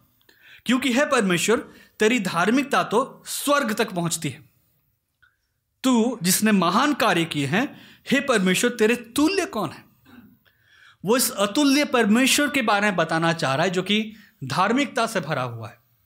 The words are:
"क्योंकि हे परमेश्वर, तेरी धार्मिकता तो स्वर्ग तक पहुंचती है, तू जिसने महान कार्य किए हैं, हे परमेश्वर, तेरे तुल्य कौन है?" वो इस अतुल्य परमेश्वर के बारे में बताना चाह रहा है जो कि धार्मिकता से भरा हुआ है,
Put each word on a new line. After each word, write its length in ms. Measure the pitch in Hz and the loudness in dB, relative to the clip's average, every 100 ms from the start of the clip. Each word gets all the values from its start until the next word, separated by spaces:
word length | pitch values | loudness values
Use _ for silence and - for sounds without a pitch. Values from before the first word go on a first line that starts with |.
| _ _ _ _ - - - | _ _ _ _ -20 -8 -2
"क्योंकि 280 | 254 262 | 0 2
हे 120 | 240 294 | 0 2
परमेश्वर, 520 | 254 190 170 208 240 - - - - | 2 2 2 2 0 -2 -16 -12 0
तेरी 200 | 165 247 | 2 2
धार्मिकता 640 | 180 165 190 262 - 196 | 0 0 2 2 2 0
तो 400 | 165 208 - - - | 2 0 -2 -6 -12
स्वर्ग 480 | - 277 285 233 | -6 0 0 0
तक 180 | 214 220 | -2 -2
पहुंचती 380 | 180 170 - 147 | -2 -4 -4 -6
है, 200 | - - _ _ _ _ _ _ _ _ _ _ _ _ _ | -8 -18 _ _ _ _ _ _ _ _ _ _ _ _ _
तू 360 | 262 240 240 240 | 2 2 2 -2
जिसने 280 | 175 - 214 | -2 0 2
महान 420 | 202 170 208 294 | 2 2 2 0
कार्य 320 | - 220 170 165 | 0 0 0 -2
किए 200 | 147 139 | -4 -2
हैं, 360 | 190 294 - - - - | -2 -4 -8 -20 -14 -2
हे 80 | 277 | -2
परमेश्वर, 500 | 269 220 185 - 240 | 0 0 2 0 0
तेरे 260 | 240 214 240 | 0 0 0
तुल्य 500 | - - 311 392 330 | -4 0 0 0 -4
कौन 240 | 220 151 | -6 -8
है?" 160 | - - _ _ - - _ _ _ _ _ - _ 175 | -10 -20 _ _ -20 -20 _ _ _ _ _ -20 _ 0
वो 120 | 247 | 0
इस 140 | 240 | 0
अतुल्य 540 | - 202 294 285 277 285 | -2 -2 2 2 2 2
परमेश्वर 640 | 247 208 233 254 - 285 | 2 4 4 4 2 0
के 120 | 277 | 0
बारे 200 | 226 202 | 0 0
में 140 | 208 175 | 0 0
बताना 380 | 160 165 165 | 0 0 0
चाह 220 | 165 139 135 | 0 -2 0
रहा 100 | 185 | -2
है 60 | |
जो 120 | 180 | -2
कि 300 | 185 214 220 - - - | -2 -2 -4 -12 -20 -14
धार्मिकता 640 | 131 151 202 254 285 247 226 | -6 0 2 0 0 -2 -2
से 120 | 190 | -4
भरा 240 | 151 143 | -4 -4
हुआ 240 | 127 113 107 | -6 -8 -14
है, 100 | - _ _ | -18 _ _